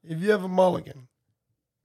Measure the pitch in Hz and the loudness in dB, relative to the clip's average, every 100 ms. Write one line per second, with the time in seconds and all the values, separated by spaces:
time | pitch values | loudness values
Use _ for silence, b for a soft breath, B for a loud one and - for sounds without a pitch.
0 | - 160 202 208 185 185 185 - - 131 | -14 -4 0 0 0 2 2 2 -8 -20
1 | 123 _ _ _ _ _ _ _ | -20 _ _ _ _ _ _ _